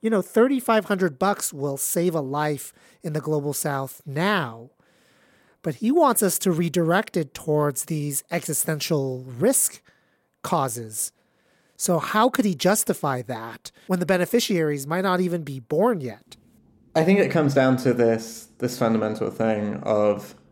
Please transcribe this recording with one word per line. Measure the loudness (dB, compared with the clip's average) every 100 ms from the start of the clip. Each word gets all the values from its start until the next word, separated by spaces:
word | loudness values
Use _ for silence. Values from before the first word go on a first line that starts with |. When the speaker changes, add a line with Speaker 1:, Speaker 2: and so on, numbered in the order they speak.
Speaker 1:
you | 2
know, | 0
thirty-five | 0 4 4 4 2 0 2
hundred | 0 0 0
bucks | -2 0 -4
will | -6 -6 -4
save | -4 0 0 0
a |
life | -4 -2 -2 -4 -8 _ _ _
in | -8
the | -8
global | -2 -2 -2
south | -4 -4 -4 -6 -10
now, | -10 -2 0 0 -2 -8 -18 _ _ _ _ _ _ _ _ _
but | -8 -4
he | 0
wants | 4 4 4
us | 2 0
to | 0
redirect | 0 0 0 2 2 0 -4
it | -4
towards | -8 -2 0 0 -2
these | -6 -4 -4 -6 -6
existential | -6 -4 -4 -4 -4 -2 0 -2 -6
risk | -10 0 2 2 0 -4 _ _ _ _ _ _
causes. | -2 0 0 -4 -10 -8 -8 _ _ _ _ _ _ _
So | 0 0
how | 2 2 2
could | 4
he | 0 2
justify | 2 2 0 -2 -2 -4
that | -6 -10 -10 -14 -20 _ -4
when | -2
the | 0
beneficiaries | 0 2 0 2 0 0 -2
might | -4 -2
not | 0 0
even | 0 -2
be | -6 -12
born | -4 2 2 2
yet? | -4 -12 _ -20 _ _ _ _ _ 0
Speaker 2:
I |
think | 4 4
it | 4
comes | 4 2
down | 4 4 4
to | 2
this, | 4 4 2 -2 -16 -20 _
this | -6 0
fundamental | 2 2 0 -2 -6
thing | 0 0 0 -2 -6
of | 0 2 2 0 -4 -20 _